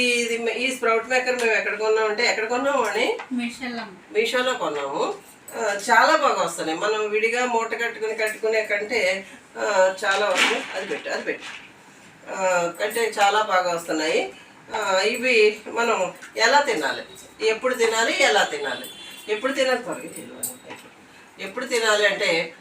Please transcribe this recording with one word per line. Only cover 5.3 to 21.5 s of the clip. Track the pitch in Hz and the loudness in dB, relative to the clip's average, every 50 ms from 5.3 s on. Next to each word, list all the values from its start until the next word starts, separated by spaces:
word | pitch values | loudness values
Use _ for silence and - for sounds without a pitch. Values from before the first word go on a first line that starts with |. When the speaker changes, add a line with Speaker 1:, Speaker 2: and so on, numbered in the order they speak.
| - - - - - | -20 -20 -20 -14 -8
Speaker 1:
ఆ, | 226 226 208 202 196 196 247 | -4 -2 -2 -2 -2 2 4
చాలా | 262 240 262 285 311 | 6 6 8 6 6
బాగా | 311 285 254 240 190 180 | 4 4 2 2 2 -2
వస్తున్నాయి. | 165 - - 165 156 160 170 | -2 -4 -6 -4 -4 -4 -2
మనం | 202 208 220 214 214 208 | 0 0 0 0 -2 -2
విడిగా | 208 214 214 226 226 247 254 | 0 0 0 0 0 0 0
మూట | 247 233 226 226 226 226 226 233 | 0 0 0 0 -2 -4 -4 -4
కట్టుకుని | 233 226 214 220 214 214 | -6 -6 -6 -6 -6 -4
కట్టుకునే | 214 214 214 214 - - 220 220 220 214 | -2 -4 -4 -4 -2 -2 0 0 0 0
కంటే, | 214 208 208 208 208 262 226 196 180 185 196 196 - - - - - - 233 | 0 -2 -4 -2 -2 -2 0 0 0 0 -2 -6 -12 -18 -20 -20 -16 -10 -6
ఆ, | 226 214 208 190 185 190 190 - 214 | -2 0 4 4 4 4 4 0 0
చాలా | 202 190 196 208 | 0 0 2 2
వస్తుంది. | 202 185 - - - 220 262 - - - | 2 2 2 2 2 2 -2 -4 -6 -8
అది | - 190 | -8 -6
పెట్టు, | 190 151 - - - | -6 -6 -6 -6 -6
అది | - - - | -6 -6 -4
పెట్టు. | - - - - - - - - - - - - - - - - - - - - - | -6 -6 -8 -8 -14 -16 -16 -18 -20 -20 -20 -20 -20 -20 -20 -20 -20 -20 -20 -14 -10
ఆ, | - 185 190 185 180 180 175 170 170 - | -6 0 0 2 2 2 2 0 -2 -2
కంటే | 208 214 220 233 226 214 214 214 202 | -4 -2 0 0 -2 0 2 4 4
చాలా | 196 202 214 214 | 4 4 4 2
బాగా | 208 185 185 180 175 170 | 4 2 2 2 2 -2
వస్తున్నాయి. | 165 - - 165 156 156 160 180 226 262 - - - - - - - - - - | -4 -4 -4 -2 -2 0 0 0 0 0 -2 -8 -14 -20 -20 -20 -20 -16 -8 -6
ఆ, | 214 208 202 190 185 | -4 -2 0 2 2
ఇవి | 196 214 240 - 240 254 247 226 214 214 208 - - | 2 2 0 0 0 2 4 6 6 6 4 2 -8
మనం | - - 233 233 233 220 196 185 - - - - - - | -8 -4 -2 0 0 2 0 0 -4 -6 -10 -16 -10 -2
ఎలా | - 220 240 269 285 | 2 4 6 6 6
తినాలి, | 285 - 220 160 - - - - - - - - - - - - 214 220 | 4 4 0 -2 -2 -4 -4 -6 -10 -14 -16 -20 -20 -20 -10 -2 0 0
ఎప్పుడు | 220 214 - 254 247 | 0 0 0 -2 0
తినాలి, | 240 233 220 220 226 233 - - - 277 | 2 2 2 2 2 0 0 2 2 4
ఎలా | 247 214 196 190 | 4 4 4 2
తినాలి, | - - - 214 208 - - - - - - - - - - - - 208 | 0 -2 -4 -6 -6 -6 -8 -10 -12 -14 -16 -18 -18 -18 -12 -6 -4 -4
ఎప్పుడు | 208 226 262 277 | -2 -2 -2 0
తినాలి, | 277 262 254 254 233 | 0 0 2 0 -2
త్వరగా | - - 151 - | -2 -6 -8 -8
తినాలి. | - 165 - - - 247 254 254 - - - - - - - - - - - - - - - - - - - - | -10 -12 -14 -14 -14 -14 -12 -8 -8 -8 -8 -10 -16 -20 -20 -18 -20 -20 -20 -20 -20 -20 -20 -20 -20 -20 -16 -14
ఎప్పుడు | - 196 | -12 -10